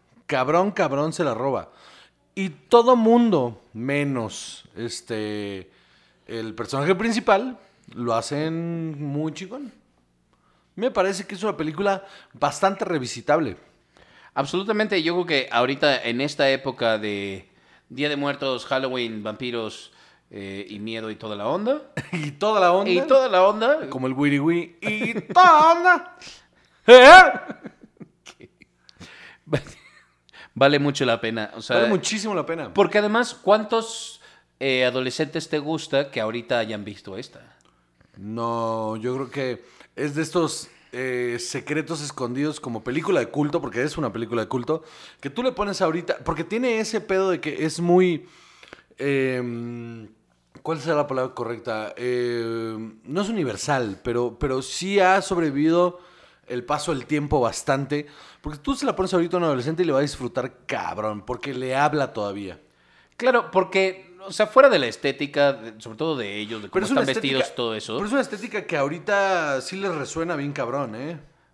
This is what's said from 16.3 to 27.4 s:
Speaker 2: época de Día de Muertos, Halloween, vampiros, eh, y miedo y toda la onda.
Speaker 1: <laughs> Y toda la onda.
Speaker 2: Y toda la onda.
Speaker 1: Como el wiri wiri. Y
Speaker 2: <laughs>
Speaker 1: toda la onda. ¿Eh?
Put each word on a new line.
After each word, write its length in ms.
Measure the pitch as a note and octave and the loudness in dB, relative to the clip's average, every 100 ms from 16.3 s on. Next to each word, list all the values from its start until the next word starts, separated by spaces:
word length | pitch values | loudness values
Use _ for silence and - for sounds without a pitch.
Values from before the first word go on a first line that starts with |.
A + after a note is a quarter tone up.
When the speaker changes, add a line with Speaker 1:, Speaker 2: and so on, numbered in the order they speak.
| C#3+ C#3 | 0 0
Speaker 2:
época 480 | C3 C3+ B2 A#2 A2 | 0 -4 -2 0 0
de 500 | G#2+ G2+ G2 G2 - _ _ _ _ | -2 -6 -6 -10 -16 _ _ _ _
Día 200 | B2+ D3 | -6 -4
de 60 | C#3+ | -2
Muertos, 480 | C#3+ C#3 C3+ A#2+ - | -4 -4 -4 -4 -4
Halloween, 580 | C3 C3 B2+ A#2 A2 | -4 -2 -4 -6 -6
vampiros, 680 | G#2+ G2+ B2 A#2 A2 - - _ - _ _ | -10 -8 -8 -6 -8 -10 -20 _ -20 _ _
eh, 340 | G2+ G2 G2 G2 | -14 -12 -12 -12
y 100 | G#2 | -12
miedo 320 | A2 A2+ A2 | -10 -10 -10
y 60 | G#2+ | -10
toda 180 | A2 G#2 | -10 -6
la 100 | A2 | -4
onda. 340 | F3 A3 D4+ - - | -2 -2 -4 -6 -14
Speaker 1:
<laughs> 120 | - | -8
Y 180 | F3 D3 | -8 -8
toda 280 | C#3+ G#3 G#3+ | -2 0 4
la 120 | F3 | 4
onda. 180 | F#3 G3+ | 4 2
Speaker 2:
Y 100 | F3+ | 0
toda 260 | D#4+ C4+ B3+ | 4 4 6
la 140 | F#3 F#3+ | 4 4
onda. 420 | G#3+ A#3 D#4 C3+ | 4 0 0 -2
Speaker 1:
Como 160 | C3 C3 | -6 -4
el 60 | |
wiri 240 | C3+ D3 C#3+ | 0 2 2
wiri. 380 | D#3 F3 - - | 2 0 -4 -8
Y 340 | G#3+ G#3+ A#3 | -6 -4 -4
Speaker 2:
<laughs> 180 | F#3 - | -6 0
Speaker 1:
toda 120 | F4 | 6
la 280 | F4+ D#4 D#4+ | 8 8 6
onda. 440 | E4+ F4+ E4+ - - - - _ _ _ _ - | 6 4 2 -2 -18 -20 -20 _ _ _ _ 12
¿Eh? 1600 | B3 C4 F4+ D#4+ - | 12 12 12 12 6